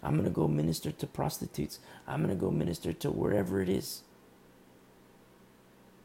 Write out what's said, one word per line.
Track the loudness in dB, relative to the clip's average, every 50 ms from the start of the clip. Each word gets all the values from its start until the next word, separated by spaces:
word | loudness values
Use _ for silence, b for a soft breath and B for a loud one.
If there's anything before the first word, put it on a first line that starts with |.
I'm | -2 0 2
gonna | 2 2 2
go | 2 2 2
minister | 4 4 2 2 2 0 -2 -4 -6 -6
to | -6 -8
prostitutes. | -6 -4 -2 -2 -2 -2 -4 -8 -6 -4 -4 -6 -6 -6 B B B B B B
I'm | -6 -2 0
gonna | 0 0 0
go | 2 2 2
minister | 2 2 0 0 -2 -2 -2 -4 -2
to | 0 -2 -2
wherever | 0 2 2 2 4 2 2 2 2 2
it | 2
is." | 2 2 0 0 -4 -8 -12 -14 -18 -20 -20 -20 -20 -20 -20 -20 -20 -20 -20 -20 -20 -20 -20 -20 -20 -20 -20 -20 -20 -20 -20 -20 -20 -20 -20 -20 -20 -20 -20 -20 -20 -20 -20 -20 -20 -20 -20